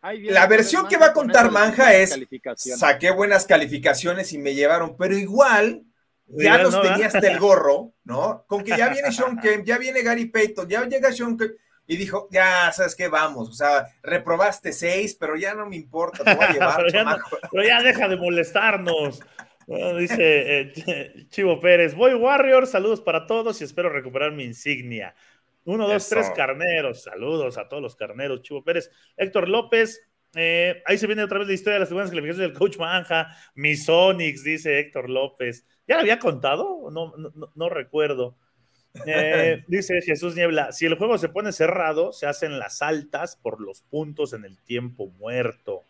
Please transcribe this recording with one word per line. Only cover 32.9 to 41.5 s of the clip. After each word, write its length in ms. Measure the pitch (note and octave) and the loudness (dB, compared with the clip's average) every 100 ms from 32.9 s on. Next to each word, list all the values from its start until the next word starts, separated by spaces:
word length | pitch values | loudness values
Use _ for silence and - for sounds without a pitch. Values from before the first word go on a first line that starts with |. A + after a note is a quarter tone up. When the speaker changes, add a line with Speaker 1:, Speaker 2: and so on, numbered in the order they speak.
| F3+ E3+ E3 D#3+ - _ | -4 -2 -4 -4 -14 _
Speaker 3:
mis 300 | - D3 D3 | -4 -2 -2
Sonics, 580 | D#3 E3 F#3 F#3 D#3+ C#3 | 2 4 4 2 -4 -6
dice 360 | C#3 D#3 C#3+ C#3+ | -6 -6 -2 -2
Héctor 320 | D3 C#3+ B2 | -2 -10 -6
López. 560 | C3 C3+ _ B2 A#2 _ _ - | -4 -4 _ -10 -10 _ _ -2
¿Ya 100 | D#4+ | 0
lo 40 | |
había 160 | G#3+ A#3 | 2 0
contado? 720 | G3 C#3 C3+ D3+ G4 F4 F#3+ | -2 -2 -2 -2 -4 -8 -12
No, 240 | D#3 E3 D3+ | -12 -12 -14
no, 140 | D#3 | -18
no, 180 | D3+ D#3 | -18 -20
no 140 | D3+ E3+ | -8 -6
recuerdo. 680 | D#3+ B2 D3+ D3+ C3+ B2 _ _ _ _ _ _ - C#3+ | -6 -6 -2 -2 -2 -6 _ _ _ _ _ _ -14 -4
Eh, 560 | D#3 D#3 D#3+ E3 D#3+ | 0 2 2 2 -2
<laughs> 40 | D#3+ | -4
dice 320 | F#3 F#3+ F3+ | -4 -2 -4
Jesús 320 | F3 D3+ F3 | -2 -4 -4
Niebla, 380 | E3+ E3+ D#3 C3+ | -2 0 0 -4
"Si 140 | - E3 | -4 -2
el 80 | D#3+ | 0
juego 220 | A3 G#3+ | 0 -2
se 100 | D#3+ | -2
pone 240 | G3 G#3 | -6 -8